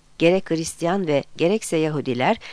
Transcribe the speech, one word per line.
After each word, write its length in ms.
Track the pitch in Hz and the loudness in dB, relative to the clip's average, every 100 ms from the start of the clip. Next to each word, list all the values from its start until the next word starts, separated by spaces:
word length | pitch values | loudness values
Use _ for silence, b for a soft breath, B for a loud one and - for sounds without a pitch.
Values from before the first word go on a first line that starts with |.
| _ - | _ 2
Gerek 320 | 165 185 - | 4 4 0
Hristiyan 580 | 165 160 - 170 196 175 | -4 -4 -4 -2 -2 0
ve 160 | 143 - - | -2 -2 -2
gerekse 400 | 160 214 - 165 | 0 0 -2 -2
Yahudiler 600 | 156 151 127 123 139 226 B | 0 -2 -4 0 0 0 B